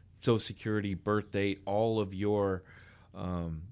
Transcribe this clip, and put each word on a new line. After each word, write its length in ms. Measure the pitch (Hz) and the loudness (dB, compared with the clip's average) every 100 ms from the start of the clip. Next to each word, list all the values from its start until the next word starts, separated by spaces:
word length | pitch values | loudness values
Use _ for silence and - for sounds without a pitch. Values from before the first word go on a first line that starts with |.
| - - | -20 -4
Social 180 | - 113 | 2 2
Security, 560 | - 104 110 107 101 90 | 0 -6 -2 0 0 -2
birth 340 | 104 104 104 | 0 0 0
date, 300 | 101 101 - - | 0 0 0 -2
all 340 | 101 113 110 | 0 2 2
of 140 | 98 95 | 0 0
your, 480 | 104 104 98 92 - - - - - 92 | 2 2 2 0 -6 -20 -20 -20 -18 -8
um, 480 | 92 90 85 80 95 | -4 -4 -4 -6 -10